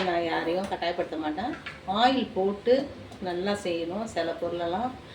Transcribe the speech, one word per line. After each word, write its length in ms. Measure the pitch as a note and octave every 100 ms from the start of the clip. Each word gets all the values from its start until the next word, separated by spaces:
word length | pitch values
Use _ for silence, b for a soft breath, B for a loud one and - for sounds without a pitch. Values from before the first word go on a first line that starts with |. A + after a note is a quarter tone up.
| F#3
நான் 200 | E3+ E3+
யாரையும் 400 | E3 E3 F3+ G3+
கட்டாயப்படுத்த 460 | - F3 F3 E3+ D#3 D#3
மாட்டேன். 280 | D#3 A#3+ - - - - G3+
ஆயில் 320 | B3+ B3+ G#3+ F#3+
போட்டு 380 | G3 G3+ A#3 C4+ C#4+ - - - F#3
நல்லா 260 | F3 G3 G3+ F3+
செய்யணும். 420 | E3+ E3 G3 A3 F3
சில 140 | E3 D#3+
பொருளெல்லாம் 480 | E3+ E3+ E3+ F#3 B3+ - B